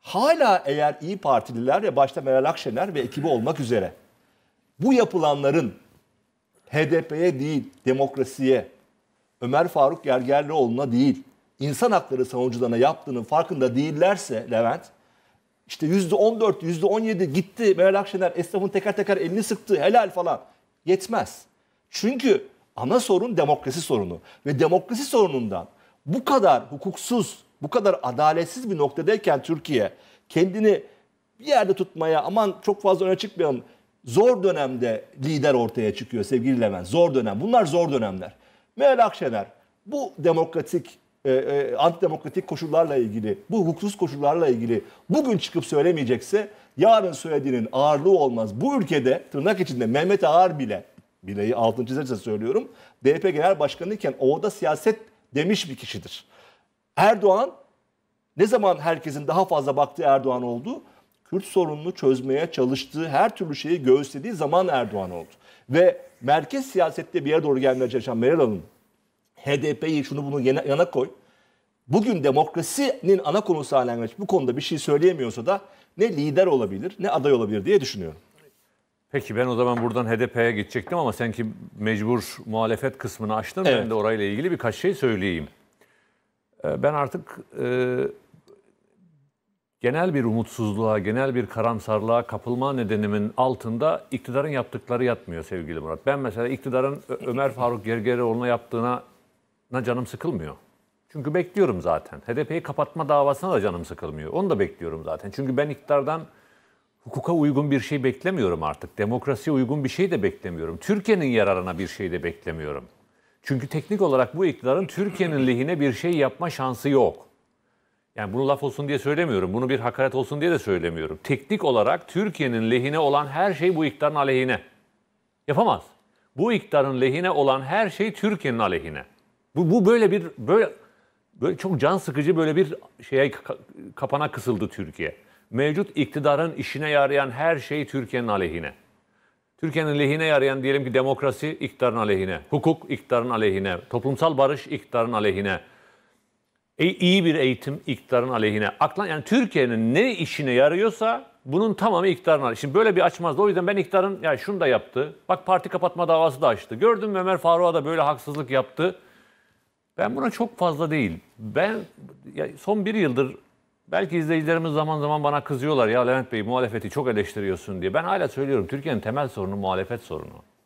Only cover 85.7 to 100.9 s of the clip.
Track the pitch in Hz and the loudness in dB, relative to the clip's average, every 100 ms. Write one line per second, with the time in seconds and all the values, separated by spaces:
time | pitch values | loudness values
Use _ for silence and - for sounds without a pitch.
85.7 | _ _ _ _ _ _ _ _ _ - | _ _ _ _ _ _ _ _ _ -6
86.7 | 131 135 151 143 - - - - - 123 | 0 0 0 -4 -6 -12 -20 -16 -6 -2
87.7 | 127 127 127 139 - _ _ _ - _ | 0 0 -2 -4 -6 _ _ _ -20 _
88.7 | _ _ _ 180 160 _ _ _ _ _ | _ _ _ _ _ _ _ _ _ _
89.7 | _ 123 143 185 143 117 113 110 - 107 | _ -2 0 0 2 0 0 -4 -4 -4
90.7 | 101 113 107 95 113 135 127 104 - 113 | 0 0 0 0 0 0 -2 -4 -2 -2
91.7 | 113 - 107 110 117 117 107 120 123 135 | -2 -2 -2 2 0 0 -8 -6 -2 -2
92.7 | 135 107 107 104 104 104 - 131 127 117 | -2 -2 -2 0 -2 -2 0 0 0 -6
93.7 | 113 151 160 - 131 - 123 151 139 117 | -2 -2 -2 -6 -10 -4 -4 -2 -4 -6
94.7 | 120 - 123 123 113 - 85 80 92 80 | -10 -6 -2 0 -2 -6 -12 -8 -10 -8
95.7 | 80 76 80 - 143 127 104 117 135 135 | -10 -8 -6 -2 -2 -4 -4 -4 -4 -4
96.7 | 127 135 143 - - 127 123 139 117 123 | -2 -2 -4 -10 -10 -6 -2 -2 0 -2
97.7 | 120 101 117 110 123 120 113 123 120 - | -2 -4 -4 -2 0 0 -2 0 -2 -2
98.7 | 120 120 123 - _ _ _ _ _ _ | -4 -2 -4 -8 _ _ _ _ _ _
99.7 | 123 120 123 120 - 160 123 78 67 _ | -6 -4 -4 -6 -8 -6 -6 -8 -14 _
100.7 | _ _ | _ _